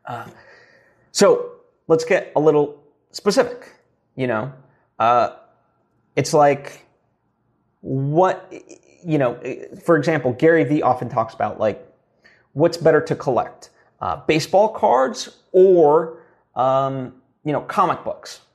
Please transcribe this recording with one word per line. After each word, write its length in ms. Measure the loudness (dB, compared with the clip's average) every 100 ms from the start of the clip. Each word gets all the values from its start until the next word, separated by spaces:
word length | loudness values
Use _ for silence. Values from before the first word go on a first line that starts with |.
Uh, 220 | -14 -16 -16 -20 _ _ _ _ _ _ _
so 420 | 2 4 4 -2 -16 _ _ -2
let's 160 | -2
get 280 | 0 -2 -2 0
a 40 |
little 400 | 2 2 0 -6 _ _ _
specific, 600 | -6 -2 0 -2 -6 -18 _ _ _ _
you 120 | -8 -4
know? 260 | -4 -6 -14 _ _ _ _
Uh, 320 | 2 2 0 -6 _ _ _ _ _ _ _ -6
it's 180 | 0
like, 520 | 4 4 2 -6 -20 _ _ _ _ _ _ _ _ _ _
what, 720 | -10 -6 -2 2 2 0 -10 -20 -20 -20 _ _
you 140 | -4 0
know, 220 | 0 -2 -12 -12 -14 -10
for 120 | 0 0
example, 360 | 2 -2 -2
Gary 300 | 0 2 4
Vee 180 | 2 0
often 260 | 0 -2 -4
talks 260 | -4 -6
about, 240 | -4 -6 -2
like, 260 | -4 -4 -16 _ _ _ _ _ _
what's 240 | -2 -2 2
better 240 | 2 2
to 160 | 0 -6
collect, 540 | -2 -2 -4 -12 -20 _ _ _
uh, 160 | -8 -6 -2
baseball 420 | -2 2 2 0
cards 680 | 0 0 2 0 -4 -16 _ _
or, 720 | 4 6 6 6 4 0 -12 _ _ _
um, 600 | -4 0 0 -2 -6 -12 -16 _ _
you 80 | -6
know, 100 | -6
comic 420 | -4 -2 -2 -2
books? 380 | -8 -12 -16 -20 _